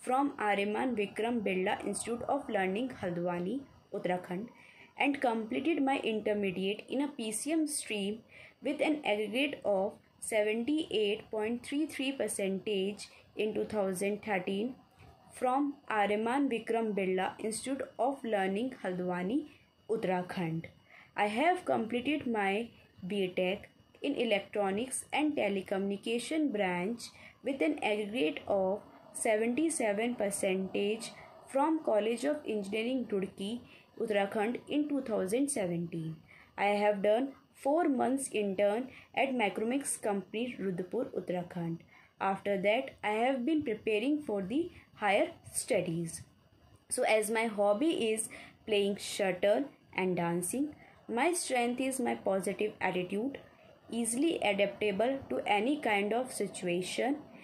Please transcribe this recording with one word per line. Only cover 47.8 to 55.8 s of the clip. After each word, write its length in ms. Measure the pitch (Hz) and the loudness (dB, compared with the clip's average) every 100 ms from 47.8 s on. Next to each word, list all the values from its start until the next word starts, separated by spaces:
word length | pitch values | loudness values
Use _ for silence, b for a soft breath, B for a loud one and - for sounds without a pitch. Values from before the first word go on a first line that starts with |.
| 311 - 226 | 2 2 2
is 160 | 220 - B B B - | 0 -4 B B B 0
playing 320 | 202 202 202 | 2 2 0
shuttle 680 | - - 196 180 202 233 285 - _ | -6 -2 0 2 4 4 2 -8 _
and 240 | - 190 175 | -2 0 2
dancing, 580 | 170 175 175 247 302 B B B - | 0 0 -2 -2 -4 B B B -4
my 240 | 226 311 | 2 2
strength 460 | 349 - 254 240 247 | 2 0 2 2 0
is 200 | 269 262 | -2 0
my 160 | 240 233 | -2 0
positive 580 | 202 196 190 190 208 - | 0 0 0 -2 -2 0
attitude, 580 | 190 180 175 196 254 - - B B - - | -2 -2 -2 -2 -2 -6 -16 B B -20 -8
easily 480 | 226 226 233 330 - | -4 -2 0 0 2
adaptable 800 | 208 196 202 - 214 190 233 269 - | 2 4 2 2 0 2 2 0 -2
to 100 | - - | -4 2
any 340 | 208 226 | 2 2
kind 320 | 294 | 0